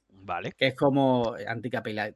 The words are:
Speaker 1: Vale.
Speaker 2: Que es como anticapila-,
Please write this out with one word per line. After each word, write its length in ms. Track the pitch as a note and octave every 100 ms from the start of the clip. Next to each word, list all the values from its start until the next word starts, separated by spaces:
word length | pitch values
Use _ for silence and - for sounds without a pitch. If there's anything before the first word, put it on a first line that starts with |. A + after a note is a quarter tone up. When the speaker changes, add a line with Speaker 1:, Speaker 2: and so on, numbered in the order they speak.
| _
Speaker 1:
Vale. 440 | F#2+ F#2+ F2 A2+
Speaker 2:
Que 160 | - C3+
es 60 |
como 600 | B2+ C#3+ C#3 C3+ B2+ A2+ A#2 G2+
anticapila-, 680 | A#2 A2 A#2+ A2 G#2+ G#2+